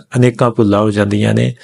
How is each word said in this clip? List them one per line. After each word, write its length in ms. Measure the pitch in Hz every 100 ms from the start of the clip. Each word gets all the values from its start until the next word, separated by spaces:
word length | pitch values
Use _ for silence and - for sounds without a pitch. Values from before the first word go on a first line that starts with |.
| - 127
ਅਨੇਕਾਂ 320 | 123 117 123
ਭੁੱਲਾਂ 300 | 110 104 101
ਹੋ 100 | 110
ਜਾਂਦੀਆਂ 420 | 104 101 104 107
ਨੇ। 200 | 110 123 123